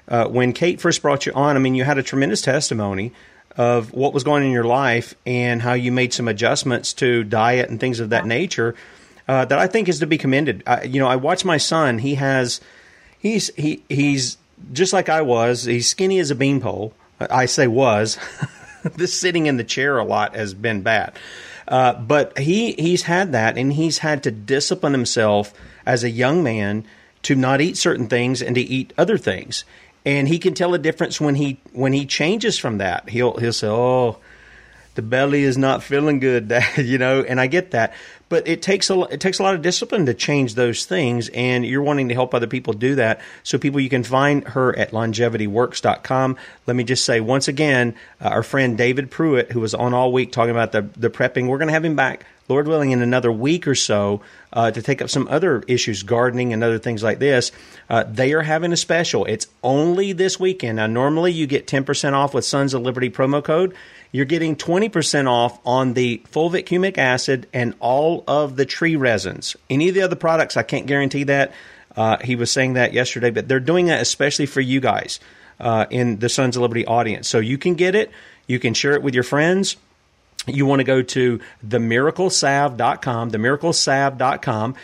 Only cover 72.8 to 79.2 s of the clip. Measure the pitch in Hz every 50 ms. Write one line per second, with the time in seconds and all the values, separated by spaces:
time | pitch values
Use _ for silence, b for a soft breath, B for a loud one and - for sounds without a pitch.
72.8 | 120 113 - 117 127 123 - 120 117 120 113 117 104 - 131 135 131 127 165 180
73.8 | 180 170 160 117 120 - - - 139 147 143 - 151 135 - 139 135 127 131 135
74.8 | 131 120 98 98 90 - - - B B B B B B B B 117 120 113 110
75.8 | 107 - - 123 123 120 113 101 117 120 - - 135 127 120 123 120 120 113 117
76.8 | 113 - 113 120 117 110 101 - - - - 120 110 113 135 139 - 180 180 156
77.8 | 180 185 185 214 - - B B B B B B B - 123 123 - 123 113 -
78.8 | - 139 143 143 139 143 123 123